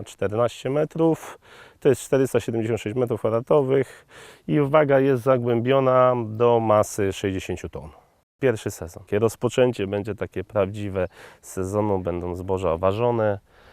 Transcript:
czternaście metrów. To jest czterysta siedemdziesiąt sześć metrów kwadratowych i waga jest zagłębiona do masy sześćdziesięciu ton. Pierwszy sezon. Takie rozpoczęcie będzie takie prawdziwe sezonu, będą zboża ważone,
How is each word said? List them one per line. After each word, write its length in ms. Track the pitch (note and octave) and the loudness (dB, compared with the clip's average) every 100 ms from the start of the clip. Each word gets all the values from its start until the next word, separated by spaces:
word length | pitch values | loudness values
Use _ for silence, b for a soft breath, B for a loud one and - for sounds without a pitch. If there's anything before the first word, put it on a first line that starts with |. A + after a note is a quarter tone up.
| G2+ | -8
czternaście 640 | - G2 G#2+ A#2+ - B2+ | -6 -4 0 -2 -2 -4
metrów. 680 | C#3+ D#3 E3 E3 D#3 - - B B B B | -2 -2 0 2 0 -4 -20 B B B B
To 80 | D3 | 2
jest 120 | B2 | 2
czterysta 400 | - C3+ C3+ A#2+ | 2 0 2 0
siedemdziesiąt 400 | - A2+ A2+ A2 | -2 -2 -2 -2
sześć 160 | G#2+ B2 | -4 -2
metrów 240 | A#2+ A2+ | -2 -2
kwadratowych 840 | A2 A#2 B2 D3+ C3 C3+ C3 - _ B B B B | -2 -2 2 2 2 0 -2 -8 _ B B B B
i 120 | D3+ | 0
waga 400 | C#3 D#3 D3 C#3 | 2 2 4 4
jest 220 | C3+ C3 | 4 2
zagłębiona 920 | B2 C3 A#2+ A#2 A#2+ C3+ C3 B2+ B2+ B2 A2 | 2 2 2 0 2 2 4 4 4 2 -2
do 340 | G#2+ A#2+ A#2 | 0 2 4
masy 520 | A2+ G#2+ G#2 - G2 | 4 4 2 0 -2
sześćdziesięciu 560 | F#2 G2+ F#2+ - F2+ F2 | -2 -4 -4 -6 -8 -8
ton. 220 | D2+ D2+ - _ _ _ - | -14 -16 -20 _ _ _ -2
Pierwszy 300 | C3 A2 A2 | 0 0 -4
sezon. 320 | - E2+ - | -10 -14 -16
Takie 160 | - G#2 | -4 0
rozpoczęcie 680 | A2+ - A#2+ - B2+ A#2 F#2+ | 0 0 -4 2 0 0 -4
będzie 280 | G#2 G2+ | -4 -6
takie 300 | F#2+ F2+ F#2 | -8 -8 -8
prawdziwe 640 | F#2 G#2+ G2 G#2+ G#2 F#2+ F2+ B B B | -6 -2 -2 -2 -6 -4 -4 B B B
sezonu, 560 | - - F#2 G#2 G#2 F#2+ | -14 -8 -4 -2 0 -2
będą 360 | F2 F2 F2 | -2 -6 -6
zboża 420 | F2 F#2 F#2+ F#2 E2 | -8 -4 -2 -2 0
ważone, 640 | F#2+ G2+ A#2+ A#2 G#2+ G2+ _ b b | 0 0 0 0 0 -2 _ b b